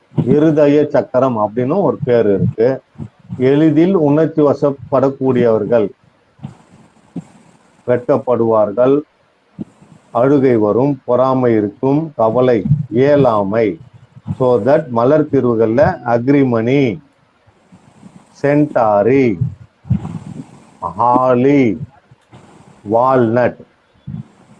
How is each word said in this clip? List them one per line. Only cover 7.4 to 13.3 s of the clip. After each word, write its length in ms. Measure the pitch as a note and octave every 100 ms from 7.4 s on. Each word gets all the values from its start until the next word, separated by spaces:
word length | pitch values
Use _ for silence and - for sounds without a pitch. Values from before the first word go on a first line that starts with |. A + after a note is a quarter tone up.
| _ _ _ _ -
வெட்கப்படுவார்கள், 1120 | B2 - B2+ - A#2 A2+ A2 G2+ G2+ C3 C#3+ - _ _ _ _ - - _ - - _
அழுகை 460 | A#2+ C3+ D3 C3 A#2
வரும், 440 | G#2 G#2+ C#3+ C3+ -
பொறாமை 480 | B2 C3 C3 B2
இருக்கும், 600 | A2 G#2 - C3+ C#3+ D#3+ -
கவலை, 480 | A2+ A#2+ B2+ A2+ F2+ - -
இயலாமை. 920 | A2+ C#3 C#3+ B2+